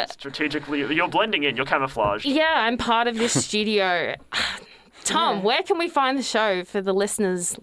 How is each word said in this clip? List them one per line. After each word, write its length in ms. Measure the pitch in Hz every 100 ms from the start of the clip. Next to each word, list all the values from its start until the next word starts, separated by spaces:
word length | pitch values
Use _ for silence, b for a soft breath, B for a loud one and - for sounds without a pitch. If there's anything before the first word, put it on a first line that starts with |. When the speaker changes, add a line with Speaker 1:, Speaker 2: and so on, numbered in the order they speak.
| -
Speaker 1:
Strategically, 840 | - 139 135 151 147 139 147 123
you're 140 | 160 175
blending 340 | 165 220 196
in, 140 | 143 120
you're 100 | 127
camouflaged. 580 | 156 135 117 104 101
Speaker 2:
Yeah, 280 | - 269 214 320 226
I'm 120 | 240
part 300 | 233 226 240
of 80 | 226
this 160 | 233
Speaker 3:
<laughs> 140 | 175 -
Speaker 2:
studio. 680 | 214 214 208 190 175 131 - -
<sighs> 720 | - - - - - - -
Tom, 340 | - 311 330 208
Speaker 3:
Yeah. 40 |
Speaker 2:
where 200 | 190 277
can 140 | 370 370
we 100 | 339
find 280 | 311 269 269
the 60 |
show 400 | 240 226 220 185
for 180 | 180 208
the 120 | 190
listeners 640 | 190 202 - 202 185 175 -